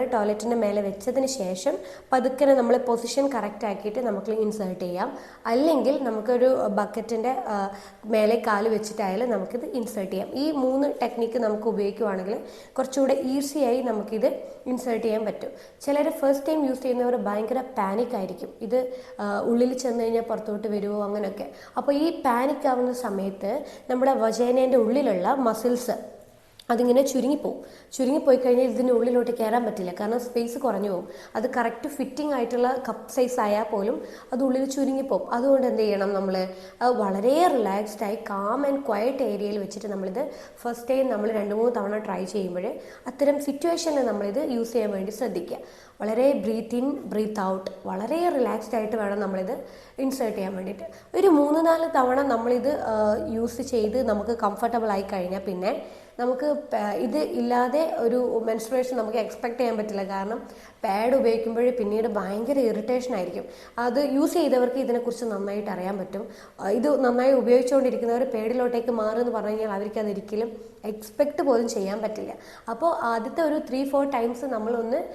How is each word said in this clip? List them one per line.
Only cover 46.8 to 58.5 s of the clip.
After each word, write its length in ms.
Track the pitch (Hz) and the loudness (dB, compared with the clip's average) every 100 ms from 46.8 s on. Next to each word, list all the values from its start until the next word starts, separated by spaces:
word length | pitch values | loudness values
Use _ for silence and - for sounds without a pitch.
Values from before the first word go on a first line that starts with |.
| 262 285 - | -2 -2 -4
breathe 260 | 202 214 214 190 | -2 -2 0 -2
out, 220 | 190 190 - 190 | -2 -4 -10 -8
വളരെ 280 | 190 226 311 349 294 | -6 -2 0 2 2
റിലാക്സ്ഡ് 380 | 226 220 220 233 | 0 -2 -4 -4
ആയിട്ട് 180 | 214 226 | -2 -2
വേണം 180 | 202 202 196 | -2 -2 -2
നമ്മളിത് 300 | 190 185 277 - - - - 269 | -2 -4 -6 -8 -16 -18 -4 -4
ഇൻസേർട്ട് 300 | 262 233 208 | 0 -2 -2
ചെയ്യാൻ 140 | 190 190 | -4 -6
വേണ്ടിയിട്ട്. 300 | 190 202 - - - - | -8 -8 -12 -16 -8 4
ഒരു 120 | 381 302 | 6 8
മൂന്ന് 220 | 285 311 330 | 6 4 4
നാല് 180 | 330 330 302 | 4 4 2
തവണ 240 | 254 254 277 | 4 4 2
നമ്മളിത്, 380 | 233 233 247 247 302 - | 2 2 2 2 -2 -2
ആ, 40 | 220 214 214 - 226 | 0 2 2 0 -2
യൂസ് 280 | 233 233 269 | -2 -4 -2
ചെയ്ത് 280 | 240 214 240 233 | 0 2 0 2
നമുക്ക് 240 | 208 202 233 | 0 0 -2
കംഫർട്ടബിൾ 480 | 208 202 233 233 226 196 | -2 0 0 0 0 0
ആയി 100 | 196 | -2
കഴിഞ്ഞാൽ 320 | 196 180 190 196 | -4 -4 -4 -4
പിന്നെ 260 | 180 196 302 - - - - | -4 -2 -2 -6 -16 -16 -4
നമുക്ക് 260 | 247 254 294 294 - | -2 0 0 -2 -2
പ-, 220 | 220 208 202 208 | -4 -2 -2 -2
ഇത് 120 | 294 302 247 | -2 -2 -2
ഇല്ലാതെ 420 | 240 247 247 277 320 - | 0 2 2 2 0 0
ഒരു 160 | 233 247 247 226 | 2 2 0 0
മെൻസ്ട്രുവേഷൻ 500 | 220 | -2